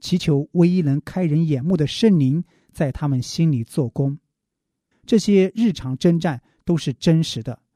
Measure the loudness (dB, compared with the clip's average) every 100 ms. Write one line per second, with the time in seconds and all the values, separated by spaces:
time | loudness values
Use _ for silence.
0 | -4 -2 2 0 0 2 2 2 0 -2
1 | -4 -4 0 0 0 -2 0 0 -2 2
2 | 2 4 2 0 -4 _ _ -6 -6 -4
3 | -4 -2 -4 -2 0 0 -4 -4 -4 -2
4 | -4 -4 _ _ _ _ _ _ _ _
5 | 0 0 4 2 2 0 -2 -2 -6 0
6 | 2 2 -2 -6 -12 _ -4 -2 -2 -2
7 | 2 2 0 -6 -10 -14 _